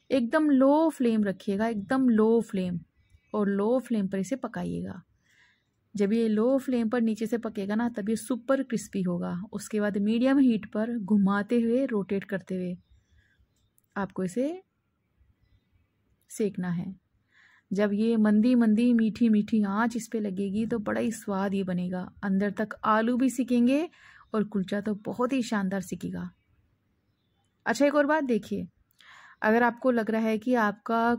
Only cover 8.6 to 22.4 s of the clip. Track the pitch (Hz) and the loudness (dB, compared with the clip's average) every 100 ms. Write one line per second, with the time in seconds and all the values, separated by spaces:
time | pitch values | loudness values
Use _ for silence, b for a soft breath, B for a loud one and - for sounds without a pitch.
8.6 | 269 220 - 196 180 175 180 180 214 202 | 0 -6 -4 -4 -2 -4 -4 -8 -8 -12
9.6 | - 214 208 202 202 233 254 277 262 220 | -6 -4 -2 -2 0 2 2 4 4 2
10.6 | - 214 226 240 185 214 190 202 208 240 | -4 -6 -4 -6 0 2 4 2 0 0
11.6 | 233 240 269 214 190 196 - 190 - 185 | 2 0 0 -2 -2 -4 -4 -8 -6 -6
12.6 | 180 180 _ _ _ _ _ _ _ _ | -6 -8 _ _ _ _ _ _ _ _
13.6 | _ _ _ 196 190 - 185 233 277 370 | _ _ _ -8 -8 -6 -4 -2 -4 -6
14.6 | _ _ _ _ _ _ _ _ _ _ | _ _ _ _ _ _ _ _ _ _
15.6 | _ _ _ _ _ _ _ - 208 190 | _ _ _ _ _ _ _ -4 -4 -2
16.6 | 180 175 190 190 _ _ b b b b | -4 -4 -6 -12 _ _ b b b b
17.6 | b 190 208 202 226 226 214 208 240 247 | b -2 0 0 0 2 4 4 4 4
18.6 | 226 214 247 233 220 202 233 208 208 220 | 4 4 4 4 2 2 2 2 2 0
19.6 | 202 202 233 233 - 226 208 185 196 202 | 0 0 -2 -4 -6 -6 -4 -4 -4 -4
20.6 | 226 233 208 220 240 226 - 190 196 196 | -2 -4 -4 -2 -2 -4 -6 -2 -2 -2
21.6 | 190 180 180 185 185 - 208 190 | -2 -4 -4 -6 -10 -8 -2 0